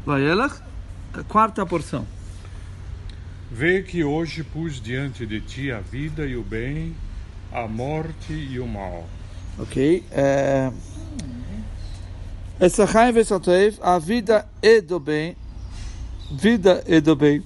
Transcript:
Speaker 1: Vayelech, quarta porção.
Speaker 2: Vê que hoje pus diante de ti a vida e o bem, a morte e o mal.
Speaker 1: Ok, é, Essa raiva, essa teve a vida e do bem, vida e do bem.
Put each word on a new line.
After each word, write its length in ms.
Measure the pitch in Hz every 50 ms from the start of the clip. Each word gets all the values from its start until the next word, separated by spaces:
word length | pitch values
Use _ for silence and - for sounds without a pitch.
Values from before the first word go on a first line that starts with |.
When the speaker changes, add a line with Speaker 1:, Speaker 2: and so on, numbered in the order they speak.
| -
Speaker 1:
Vayelech, 520 | - 147 135 139 147 165 202 254 285 - - - - - - - - - - - - - - 160 -
quarta 360 | - 208 220 220 196 - 196
porção. 400 | 170 180 165 147 - - - - - - - - - - - - - - - - - - - - - - - - - - - - - - - - -
Speaker 2:
Vê 320 | 123 113 131 170 185 196 190
que 200 | - - 175 156
hoje 400 | 143 143 160 170 160 - 160 156
pus 380 | - - 151 165 165 147 127
diante 420 | 104 110 123 131 139 139 123 - 123
de 160 | 104 107 107
ti 320 | 101 - - 120 135 139
a 100 | 123 107
vida 440 | 92 90 - 131 147 156 151 156 151
e 100 | 139 127
o 60 | 120
bem, 540 | 110 98 107 110 117 131 143 156 160 165 165 160 - - - - - - - - - -
a 160 | - 123 120 107
morte 680 | 110 113 123 135 151 156 160 160 156 151 - - 156
e 260 | 156 151 135 131 123
o 60 | 127
mal. 420 | 120 110 101 98 92 87 85 85 87 - - - - - - - - - -
Speaker 1:
Ok, 440 | 123 - - 135 131 147 170 185 - -
é, 600 | - - 139 139 139 139 139 135 139 135 135 131 120 - - - - - - - - 262 247 - 240 240 247 - 202 214 214 208 - - - - - - - - - - - - - - - - - -
Essa 260 | 185 180 - - 208
raiva, 340 | 165 160 220 233 247 233 233
essa 200 | 220 - 214 185
teve 380 | 147 185 180 185 196 214 208 - -
a 160 | 180 180 180
vida 480 | 151 160 220 247 202 190 226 208 - - - -
e 220 | - 208 226 226
do 180 | 185 151 180 175
bem, 380 | 139 147 151 151 156 170 - - - - - - - - - - - - - - - - - - - -
vida 520 | 147 135 - 214 240 226 175 196 180 180 - -
e 120 | 180 160
do 160 | 151 156 160
bem. 280 | 135 147 147 143 147 -